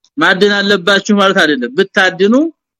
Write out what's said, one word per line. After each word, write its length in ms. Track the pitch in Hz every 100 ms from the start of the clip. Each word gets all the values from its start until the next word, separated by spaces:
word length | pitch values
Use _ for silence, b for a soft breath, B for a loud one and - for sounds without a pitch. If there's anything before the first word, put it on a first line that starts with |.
| _ -
ማደን 360 | - 185 208
አለባችሁ 600 | 202 202 202 175 196 - 202
ማለት 220 | 196 185
አይደለም። 340 | 156 135 120
ብታድኑ 600 | 147 196 208 185 175 202 254 330 - _